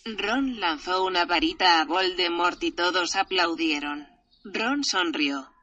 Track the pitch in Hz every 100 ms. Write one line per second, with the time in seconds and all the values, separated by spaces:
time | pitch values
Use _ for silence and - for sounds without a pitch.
0 | 233 202 202 254 269 226 175 151 180 185
1 | 190 180 170 170 160 - 185 165 151 180
2 | 185 180 175 170 175 160 170 151 175 180
3 | 170 196 190 185 170 160 165 147 147 147
4 | 143 _ _ _ 208 180 226 285 269 190
5 | 175 147 143 139 135 _